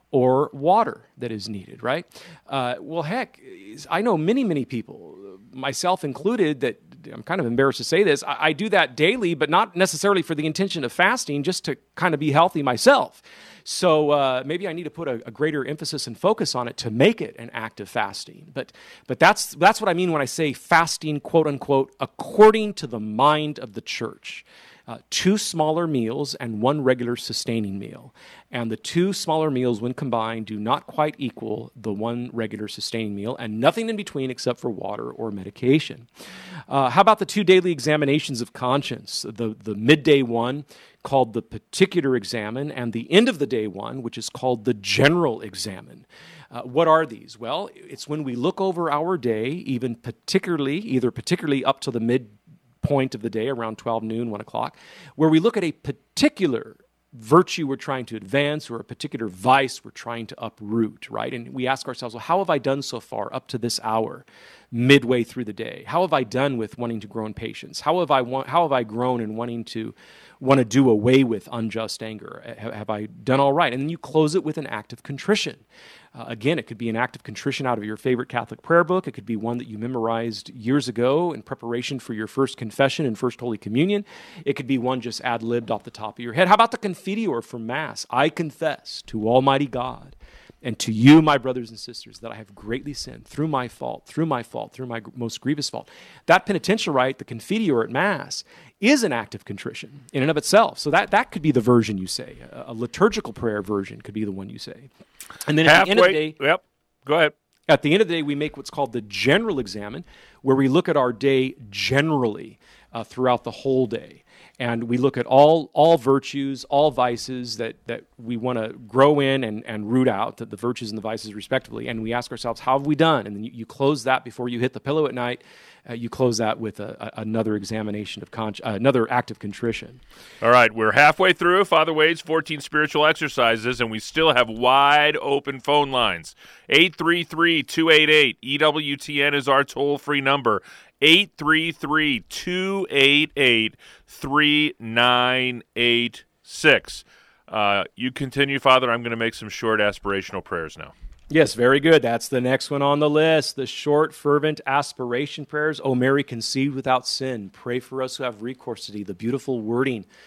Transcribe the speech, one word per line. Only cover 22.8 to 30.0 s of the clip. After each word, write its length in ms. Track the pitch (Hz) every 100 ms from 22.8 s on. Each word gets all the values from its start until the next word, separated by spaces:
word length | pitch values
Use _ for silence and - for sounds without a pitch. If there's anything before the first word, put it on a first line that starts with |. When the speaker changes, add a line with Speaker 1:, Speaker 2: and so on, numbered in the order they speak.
| 131
Speaker 1:
the 140 | 113
mind 580 | 107 107 143 151 151 143
of 160 | 120
the 80 | 101
church. 640 | - - 117 - - - - - - - -
Uh, 100 | 113 _
two 260 | - 180 208
smaller 500 | - 165 156 160 165
meals 480 | 135 113 131 143 -
and 260 | 120 107
one 200 | 123 151
regular 320 | 131 123 120
sustaining 640 | 120 - 110 - 113 101 98
meal. 360 | - 131 127 _ - - _
And 200 | 123 113
the 60 | 110
two 340 | - 170 190
smaller 380 | 190 165 156 156
meals, 320 | 127 127 104
when 100 | 120
combined, 540 | 127